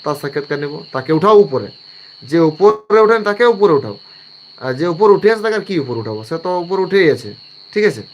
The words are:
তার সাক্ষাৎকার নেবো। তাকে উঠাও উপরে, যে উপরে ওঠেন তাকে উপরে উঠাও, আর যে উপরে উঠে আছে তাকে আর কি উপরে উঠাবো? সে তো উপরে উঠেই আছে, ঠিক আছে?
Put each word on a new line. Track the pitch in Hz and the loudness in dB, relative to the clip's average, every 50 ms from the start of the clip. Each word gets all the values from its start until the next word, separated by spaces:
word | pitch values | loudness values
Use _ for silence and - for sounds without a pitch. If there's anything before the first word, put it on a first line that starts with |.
| _ | _
তার | 151 151 143 | -6 -8 -6
সাক্ষাৎকার | - 143 139 147 143 - 147 143 147 | -8 -8 -8 -8 -6 -6 -8 -8 -6
নেবো। | 143 147 160 - - - | -10 -10 -12 -16 -10 -10
তাকে | - - - 156 156 | -10 -4 -2 -2 0
উঠাও | 156 202 220 208 202 | 2 4 4 4 4
উপরে, | 156 131 123 107 98 - _ _ _ _ _ - - - _ - 120 | 4 0 -6 -6 -8 -14 _ _ _ _ _ -20 -20 -20 _ -12 -4
যে | 147 170 165 160 | 0 2 2 2
উপরে | 156 156 185 208 214 214 - _ 202 220 220 | 0 4 2 2 2 2 -4 _ 2 4 4
ওঠেন | 214 226 226 208 208 | 4 2 0 0 -4
তাকে | 208 208 240 240 233 | -2 2 2 2 2
উপরে | 196 202 196 160 135 | 2 2 2 2 2
উঠাও, | 123 110 101 - - - - - - - - - _ _ _ - - | 0 -4 -12 -14 -18 -20 -20 -20 -20 -20 -20 -20 _ _ _ -10 -8
আর | 131 127 131 | -8 -4 -4
যে | 160 175 170 | -4 -4 -2
উপরে | 160 208 208 202 170 | 2 4 4 4 4
উঠে | 160 208 226 | 4 2 0
আছে | 220 208 | 2 -2
তাকে | 226 214 214 | -4 -4 -4
আর | 196 - | -6 -4
কি | 196 165 135 | -4 -4 -4
উপরে | 123 120 117 110 | -4 -6 -6 -6
উঠাবো? | 113 110 107 113 - | -6 -8 -10 -8 -8
সে | 165 165 165 | -10 -6 -4
তো | 180 180 180 175 | -4 -4 -4 -4
উপরে | 175 190 196 190 | -4 -2 -2 -2
উঠেই | 175 180 196 185 156 131 | 0 2 2 4 4 2
আছে, | - - 104 104 - - - _ _ _ _ - | 0 -4 -14 -18 -18 -20 -20 _ _ _ _ -4
ঠিক | 214 208 202 | 0 0 0
আছে? | 143 113 98 - | -2 -2 -12 -18